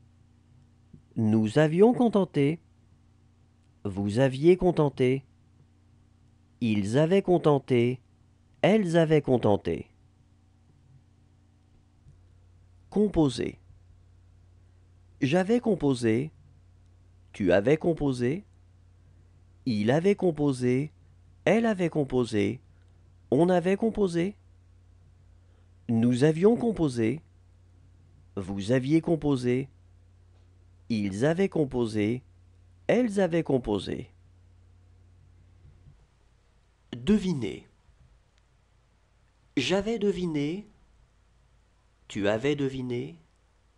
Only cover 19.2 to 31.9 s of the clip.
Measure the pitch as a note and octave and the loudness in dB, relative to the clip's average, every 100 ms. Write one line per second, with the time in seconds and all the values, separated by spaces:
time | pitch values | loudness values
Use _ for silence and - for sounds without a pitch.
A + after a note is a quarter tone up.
19.2 | _ _ _ _ - G#2+ G#2+ C#3+ F#3 G3+ | _ _ _ _ -6 -2 0 2 0 0
20.2 | F#3 D3+ D3 B2+ B2 B2+ D3+ - - _ | -2 0 -2 -2 -2 -2 -4 -12 -20 _
21.2 | - _ - G#3+ A#3 F#3+ E3+ D#3 C3+ B2+ | -20 _ 0 2 0 -2 -2 -2 -2 -2
22.2 | A2+ G#2+ G2+ B2 - _ - _ _ _ | 0 0 -2 -4 -14 _ -20 _ _ _
23.2 | _ B2+ F3+ F3+ E3+ G3 A3+ G#3+ G3 E3 | _ 2 2 2 0 0 -2 -2 -2 -2
24.2 | F3+ - _ _ _ _ _ _ - _ | -4 -6 _ _ _ _ _ _ -20 _
25.2 | _ _ _ _ _ _ - A2+ A#2+ B2 | _ _ _ _ _ _ -2 2 2 4
26.2 | D3 D#3+ G3+ A#3+ A#3+ F#3 D#3 A#2+ A2+ D3 | 2 4 2 2 -2 -2 -2 0 -2 -4
27.2 | - _ _ _ _ _ - - _ - | -10 _ _ _ _ _ -20 -20 _ -20
28.2 | _ - F#2 G2 G2 C3 C3 D#3+ E3 D#3+ | _ -12 -8 -8 -2 -2 2 0 0 -2
29.2 | D3 C3+ B2 B2+ C#3 - _ - _ _ | 0 -2 0 -2 -6 -16 _ -20 _ _
30.2 | _ _ _ _ _ _ - A2+ G2+ F#2+ | _ _ _ _ _ _ -6 -4 -4 -2
31.2 | C#3+ E3+ G3 E3 C#3+ B2+ A#2 | -2 0 -2 -2 -2 -2 -4